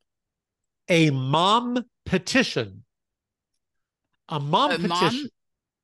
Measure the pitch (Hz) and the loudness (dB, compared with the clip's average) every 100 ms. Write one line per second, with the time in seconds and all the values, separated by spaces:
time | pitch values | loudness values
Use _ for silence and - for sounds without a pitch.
0 | _ _ _ _ _ _ _ _ - 165 | _ _ _ _ _ _ _ _ 0 4
1 | 156 135 131 156 185 233 240 247 - _ | 4 2 0 2 4 2 0 -4 -6 _
2 | - 185 - 254 - 139 104 98 - _ | -4 -4 0 0 0 -2 -6 -10 -20 _
3 | _ _ _ _ _ _ _ _ _ _ | _ _ _ _ _ _ _ _ _ _
4 | _ _ - 151 143 190 285 247 180 175 | _ _ -10 -8 0 0 2 0 -2 0
5 | 165 254 285 _ _ _ _ _ | 0 -2 -8 _ _ _ _ _